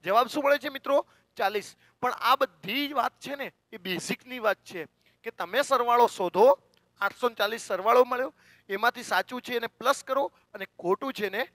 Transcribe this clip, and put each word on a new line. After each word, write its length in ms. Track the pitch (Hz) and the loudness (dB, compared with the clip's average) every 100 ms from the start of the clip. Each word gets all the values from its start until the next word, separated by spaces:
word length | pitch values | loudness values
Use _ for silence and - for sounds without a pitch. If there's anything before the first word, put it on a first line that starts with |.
જવાબ 220 | 160 214 254 | 2 2 2
શું 180 | 302 | 0
મળે 140 | 277 285 | 2 0
છે 100 | 294 | 0
મિત્રો? 380 | 269 - 277 - _ _ - | -10 0 0 0 _ _ -4
ચાલીસ. 400 | 196 208 - - _ _ | -2 -2 -8 -20 _ _
પણ 120 | 247 - | -4 -2
આ 160 | 226 269 | 0 2
બધી 520 | 269 _ 180 247 285 | 0 _ -6 -4 -2
જ 40 | |
વાત 280 | 285 247 _ | -2 -2 _
છે 160 | 254 277 | -12 -10
ને 160 | 220 _ _ | -10 _ _
એ 40 | 220 | -14
બેઝિકની 600 | 185 175 - 247 254 254 | -6 -6 -4 -8 -8 -4
વાત 200 | 214 190 | -2 -2
છે 220 | - 175 147 _ _ _ | -8 -14 -14 _ _ _
કે 80 | 226 | -18
તમે 320 | _ 175 220 | _ -2 -2
સરવાળો 440 | 285 269 240 240 233 | 2 2 4 4 4
શોધો, 520 | - 180 185 240 285 _ _ _ _ | 2 -2 6 6 6 _ _ _ _
આઠસો 280 | 196 - 240 | -6 -2 -6
ને 60 | |
ચાલીસ 280 | 220 208 220 | -2 -4 -4
સરવાળો 420 | - 190 202 247 | -6 -2 4 6
મળ્યો, 300 | 254 247 269 _ _ _ _ | 4 0 -6 _ _ _ _
એમાંથી 340 | 196 233 247 | -2 -2 -2
સાચું 380 | 233 185 190 247 | -2 -2 -2 -10
છે 160 | - 240 | -6 -6
એને 100 | 226 | -6
પ્લસ 380 | _ 233 277 | _ -2 -2
કરો 280 | - 269 277 _ _ | -2 -4 -4 _ _
અને 100 | 202 | -16
ખોટું 480 | 190 - 175 196 269 | -16 -8 -2 -2 -4
છે 140 | 226 202 | -6 -6
એને 220 | 196 269 | -4 -6